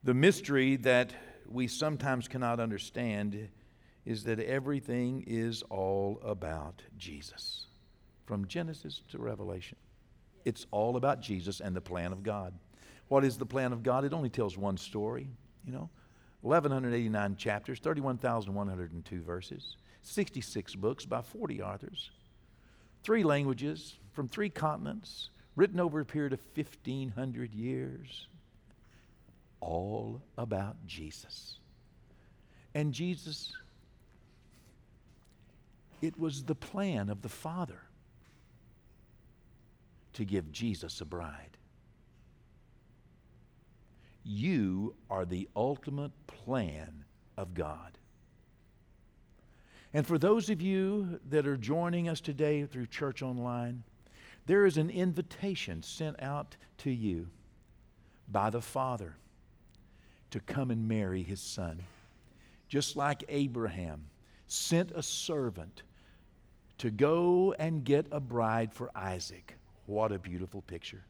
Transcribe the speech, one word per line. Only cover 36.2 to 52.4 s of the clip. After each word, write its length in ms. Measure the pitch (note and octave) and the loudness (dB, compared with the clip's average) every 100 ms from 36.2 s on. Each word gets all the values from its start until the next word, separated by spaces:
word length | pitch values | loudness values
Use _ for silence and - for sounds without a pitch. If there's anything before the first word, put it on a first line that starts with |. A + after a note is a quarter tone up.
| D#3+ C#3 | -2 -2
the 120 | C3 D3+ | -2 -2
plan 540 | - G3 G3 C3 G2+ | -2 -2 0 2 0
of 120 | G2+ | -2
the 80 | A2+ | -6
Father 520 | - E3 E3+ E3 F2+ - - - - - - - - - - - - - - - - - - - - - - - | -8 -6 -4 -4 -6 -18 -20 -20 -20 -20 -20 -20 -20 -20 -20 -20 -20 -20 -20 -20 -20 -20 -20 -20 -20 -20 -20 -20
to 120 | - G#2 | -6 0
give 260 | G2 D#2 | 0 0
Jesus 500 | D2 A#2 F#2+ E2 - | -2 -2 -2 -4 -10
a 40 | D#2+ | -8
bride. 520 | F2 E2 D2 D2 - - - - - - - - - - - - - - - - - - - - - - - - - - - | -6 -8 -10 -18 -20 -20 -20 -20 -20 -20 -20 -20 -20 -20 -20 -20 -20 -20 -20 -20 -20 -20 -20 -20 -20 -20 -20 -20 -20 -20 -14
You 720 | - G#2 C#3+ E3 G2 F#2 G#2+ - - | -6 0 2 4 4 2 -2 -6 -4
are 160 | G2 F2+ | -2 0
the 220 | F2+ - - | -2 -2 0
ultimate 560 | B2 C#3 - C#3 D3 - - | 0 0 -4 -6 -6 -10 -20
plan 760 | - - C3 F#2 D2 D#2+ D2+ - - - - | -14 -2 -2 0 -4 -10 -14 -18 -20 -16 -8
of 160 | F#2 | -6
God. 440 | F2 D#2 D#2 E2 - - - - - - - - - - - - - - - - - - - - | -2 -4 -4 -12 -20 -20 -20 -20 -20 -20 -20 -20 -20 -20 -20 -20 -20 -20 -20 -20 -20 -20 -20 -2
And 120 | D3 D3 | 0 4
for 120 | E3 | 6
those 320 | E3+ A3+ G#3+ | 8 6 4
of 120 | G3 | 0
you 580 | F3+ F#3+ F#3+ G#3 F#3+ E3+ C#3 | 2 4 4 2 0 -4 0
that 180 | D3 C#3 | 2 4
are 100 | C#3 | 0
joining 520 | A2 D#3 F3 F3 E3+ | 0 2 2 2 0
us 100 | D#3 | -2
today 460 | - C#3 | -4 2